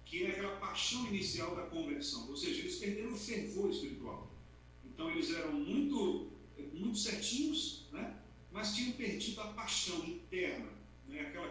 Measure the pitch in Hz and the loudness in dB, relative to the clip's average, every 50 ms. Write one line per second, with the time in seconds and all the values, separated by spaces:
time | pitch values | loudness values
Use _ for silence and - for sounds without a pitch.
0 | - - 165 175 185 190 185 190 202 202 202 202 - - - - - - 240 254 | -10 -4 0 2 2 4 4 2 0 0 0 -2 -2 -2 2 2 2 4 4 2
1 | 240 214 202 185 - - - 170 170 175 175 175 175 160 165 165 151 143 - - | 2 2 2 2 2 2 2 0 0 0 0 -2 -2 -2 0 0 0 2 0 0
2 | - - - 233 - - - - 175 - - - 180 180 - - 214 202 208 214 | 0 -2 -2 -2 -4 -4 -4 0 0 2 2 0 0 -2 -2 0 0 0 2 2
3 | 233 247 - - - 233 226 208 208 - - 190 202 175 - - - - - - | 0 -2 -2 -4 -2 -2 0 0 0 0 2 4 4 4 4 4 0 -2 -4 -4
4 | - - - - - - - - - - - - - - - - - - - - | -6 -6 -6 -6 -8 -10 -12 -14 -14 -14 -16 -16 -18 -18 -18 -16 -14 -14 -6 -2
5 | 320 330 320 320 294 311 - - - - 294 285 285 - 226 277 294 285 - 220 | 0 2 2 2 2 2 2 0 2 2 2 2 2 4 4 4 6 6 4 4
6 | 196 - - - - - - - - - - - 143 143 - 165 202 233 208 - | 4 4 4 2 -2 -4 -8 -12 -16 -14 -10 -10 -8 -8 -4 0 0 2 2 2
7 | - 226 196 - - 233 240 269 311 311 - - - - - - - - - - | 2 2 0 0 0 2 2 4 4 4 4 2 2 0 -2 -6 -10 -8 -6 -4
8 | - - - - - - - - - - 175 208 220 208 208 240 247 254 233 - | -4 -4 -6 -10 -14 -16 -16 -16 -16 -6 -4 -2 0 2 2 2 2 2 2 2
9 | 233 196 - - - 226 196 220 214 208 214 233 - - - - - 185 180 160 | 0 0 2 0 0 -2 -2 -2 -4 -4 -4 -4 0 2 2 2 2 2 2 0
10 | 156 165 - - - - 185 185 180 - - - - - - - - - - - | 0 -2 -4 -6 -6 -4 0 2 2 2 0 -2 -6 -8 -10 -12 -16 -16 -18 -16
11 | - 135 143 147 147 147 - 175 160 147 | -12 -8 -6 -6 -4 -4 -4 -4 -4 -6